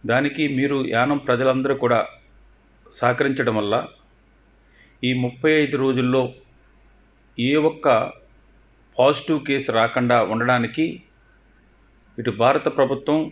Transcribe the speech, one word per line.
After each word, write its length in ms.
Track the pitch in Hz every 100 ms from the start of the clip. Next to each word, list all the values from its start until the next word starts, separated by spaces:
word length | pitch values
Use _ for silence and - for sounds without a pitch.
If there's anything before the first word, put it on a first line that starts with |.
| 107
దానికి 400 | 123 143 143 151
మీరు 300 | 135 139 139 131
యానం 300 | 113 127 143
ప్రజలందరూ 580 | 135 123 131 131 135 139
కూడా 240 | 120 117 - - _ - _ _ _ _ - -
సహకరించడం 560 | 120 123 139 135 120 110
వల్ల 200 | 104 113 - - _ _ _ _ _ _ _ _ - _
ఈ 80 | 123
ముప్పై 380 | 127 123 123 156
ఐదు 260 | 156 143 139
రోజుల్లో 460 | 135 127 127 131 123 - _ _ _ _ _ _ _ _ _ -
ఏ 160 | 123 151
ఒక్క 320 | 151 156 151 113 - - _ _ _ _ _ _ _ -
పాజిటివ్ 420 | 131 147 - 156 131
కేసు 260 | 139 135
రాకుండా 460 | 113 113 - 123 120
ఉండడానికి 600 | 104 113 120 123 117 135 160 - _ _ _ _ _ _ _ _ _ _ _ -
ఇటు 140 | 120
భారత 360 | 101 117 151 156 -
ప్రభుత్వం 440 | 135 135 - 151 156